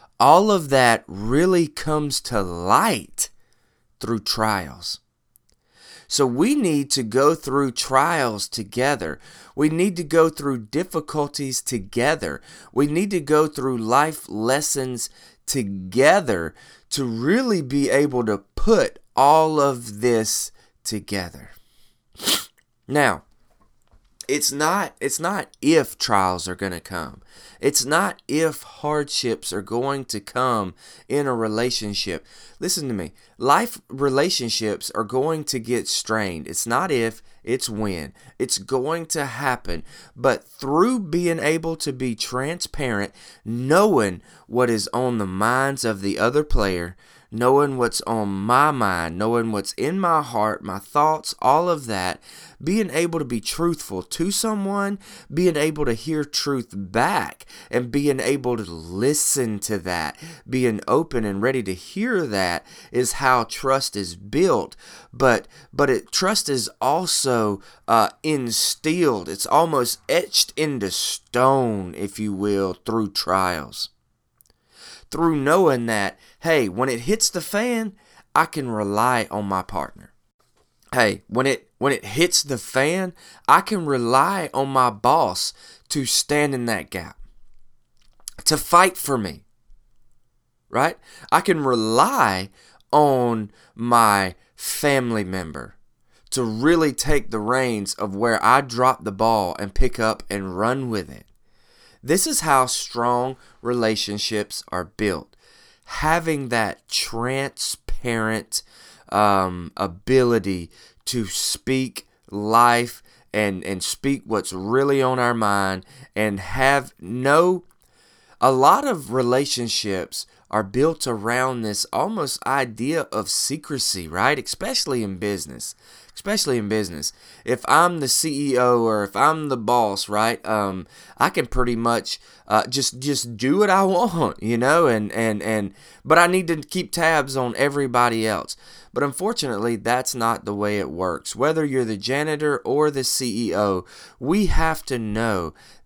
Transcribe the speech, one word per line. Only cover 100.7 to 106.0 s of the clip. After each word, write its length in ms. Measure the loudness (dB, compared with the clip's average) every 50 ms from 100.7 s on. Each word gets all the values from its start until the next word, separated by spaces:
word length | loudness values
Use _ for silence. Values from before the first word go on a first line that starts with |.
| -2 -2 -4 -4
with 200 | -4 -4 -6 -8
it. 140 | -12 -20 -20 _ _ _ _ _ _ _ _ _ _ _ _ _ _ _
This 280 | -2 0 0 0 0 0
is 120 | -2 -2
how 260 | 0 2 2 2 2
strong 720 | 2 -2 -6 -8 -6 -4 -2 0 0 0 0 -2 -4 -6 -12 _ _ _ _
relationships 1040 | -6 -4 -2 0 0 0 0 -2 -4 -6 -6 -6 -6 -4 -4 -4 -4 -6 -10 -14 -10 -8
are 160 | -8 -8 -8
built. 500 | -8 _ -4 -2 -2 -2 -4 -8 -14 _ _ _ _ _ _ _ _ _ _ _
Having 640 | -12 -6 -4